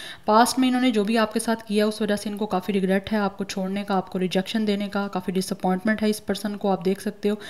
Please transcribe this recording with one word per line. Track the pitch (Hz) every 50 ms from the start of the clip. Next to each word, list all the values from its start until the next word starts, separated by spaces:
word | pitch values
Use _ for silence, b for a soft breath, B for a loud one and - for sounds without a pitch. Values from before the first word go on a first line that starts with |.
| B B B B -
Past | - 214 220 240 240 - 262
में | 262 254
इन्होंने | 247 247 254 254
जो | 220 214 202
भी | 202 226
आपके | 233 220 220 - 226
साथ | - - 226 226 - -
किया | 202 208 208
उस | 214 214 - 220
वजह | 202 208
से | 208 - 220
इनको | 208 202 214
काफ़ी | 202 190 180 180 - 196
regret | 196 190 185 190 202 196 -
है | 220 214
आपको | 202 190 - - 196
छोड़ने | 190 - 202 190 190 196 202 202
का, | - 202
आपको | 185 180 - - 190
rejection | 180 185 165 190 185 - - 226 214
देने | 208 202 202 208 196
का, | 196 202 202 202
काफ़ी | 196 185 190 - 180
disappointment | 190 185 - 190 - - 185 185 185 - 220 220 208 214
है | 214
इस | 214 -
person | - - 196 190 - 208 208
को। | 202 - 202
आप | 190 180 170
देख | 185 196 190
सकते | - 214 - - - 202
हो, | 208 208 B B